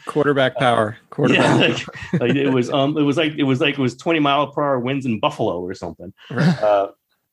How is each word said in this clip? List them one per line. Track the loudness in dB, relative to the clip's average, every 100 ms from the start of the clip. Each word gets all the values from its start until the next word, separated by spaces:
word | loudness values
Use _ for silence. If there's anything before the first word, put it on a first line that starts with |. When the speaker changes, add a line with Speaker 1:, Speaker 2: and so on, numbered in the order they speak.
| -6
Speaker 1:
Quarterback | -2 0 2 0 2
power. | 2 2 0 -4
Speaker 2:
Uh, | _
Speaker 1:
Quarterback | -2 2 4
Speaker 2:
yeah, | 4 4
Speaker 1:
power. | 2
Speaker 2:
like, | 0 -8 -14 -6 -2
like, | 0 0
it | 2
was, | 2 0
um, | 0 0 2
it |
was | 0 2
like, | 0 0
it |
was | 0 2
like, | 0 0
it |
was | -2 -2
twenty | -2 0
mile | 2 2 0
per | -2
hour | -2 -2
winds | -2 -4 -4
in | -2
Buffalo | -2 -2 -4 -4
or | -6 -8
something. | -12 -12 -16 -20 -10
Speaker 1:
Right. | 0 0 2
Speaker 2:
Uh, | 2 2 0 -6 _ _ _